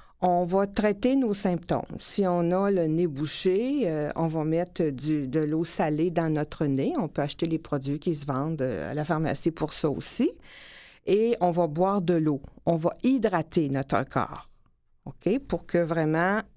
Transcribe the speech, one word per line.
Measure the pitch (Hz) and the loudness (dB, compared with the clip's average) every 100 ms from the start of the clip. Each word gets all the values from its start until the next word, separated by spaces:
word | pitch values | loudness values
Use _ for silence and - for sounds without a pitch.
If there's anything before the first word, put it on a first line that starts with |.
| - - | -20 -2
On | 180 175 | 2 2
va | 180 190 202 | 2 2 0
traiter | 202 208 202 247 | 2 0 2 2
nos | 269 240 | 2 2
symptômes. | 196 190 175 - 139 - - | 0 0 -2 0 -2 -4 -10
Si | - - 190 | -6 0 2
on | 175 170 | 2 2
a | 185 202 | 2 2
le | 190 160 | 2 2
nez | 160 175 | 2 0
bouché, | 135 151 - 190 190 254 294 | -2 -4 0 2 2 0 0
euh, | 190 156 147 - | 0 0 -2 -2
on | 165 | -2
va | 156 | 0
mettre | 156 165 175 - 160 | 0 0 -2 -2 -2
du, | 131 147 151 131 | -2 -2 -2 0
de | 156 | 0
l'eau | 151 160 | 0 0
salée | 170 - 165 151 180 | -2 0 0 2 0
dans | 165 165 | 0 0
notre | 151 151 - 147 | 0 -2 -2 0
nez. | 135 170 339 | 2 0 0
On | 160 | -2
peut | - | -2
acheter | 143 - 165 | -4 -2 -2
les | 160 | -4
produits | - 147 135 147 | -2 -4 -2 -4
qui | 180 | -2
se | 151 143 | -4 -2
vendent, | 131 151 156 | -4 -2 -2
euh, | 131 95 76 | -2 -4 -4
à | |
la | 147 | -4
pharmacie | 151 160 160 - 170 | -2 0 0 0 -2
pour | 160 156 | -2 -4
ça | - 156 | -2 -2
aussi. | 139 - - 302 - - - - - - - - | -2 -4 0 0 -2 -16 -20 -20 -20 -20 -10 0
Et | 202 233 233 | 2 4 2
on | 180 | 0
va | 170 170 | 2 0
boire | 151 185 202 | 2 2 2
de | 170 | 2
l'eau. | 170 156 139 - - - | 2 2 -2 -6 -8 -2
On | 165 | 0
va | 165 - | 0 0
hydrater | 240 262 208 180 160 180 147 | 2 2 2 0 0 0 0
notre | 135 135 104 | 0 0 0
corps, | 139 - 95 - - - _ _ _ _ | 0 -2 -2 -6 -16 -20 _ _ _ _
OK ? | - - 175 254 | -20 -6 -2 -2
Pour | - 165 - | -2 -6 0
que | 175 | 0
vraiment, | 165 165 156 160 180 208 - | 2 2 2 2 2 0 -2